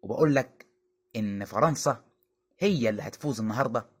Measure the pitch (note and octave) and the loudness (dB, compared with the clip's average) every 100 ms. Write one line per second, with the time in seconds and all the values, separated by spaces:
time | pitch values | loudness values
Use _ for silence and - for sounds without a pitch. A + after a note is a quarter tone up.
0 | F#2+ A#2 D#3+ C3+ B2+ _ - _ _ _ | -6 2 4 4 0 _ -20 _ _ _
1 | _ A#2 G#2+ G2 G2 G2 D#3 C#3+ - C3 | _ -4 -4 -4 -4 2 2 2 -2 -4
2 | _ _ _ _ _ _ G3 F3 A2+ G#2 | _ _ _ _ _ _ 0 2 0 -2
3 | G2 - D3 A2+ A2 A2 C3 A#2 A2 _ | -6 -8 -6 -2 -2 0 0 -2 -6 _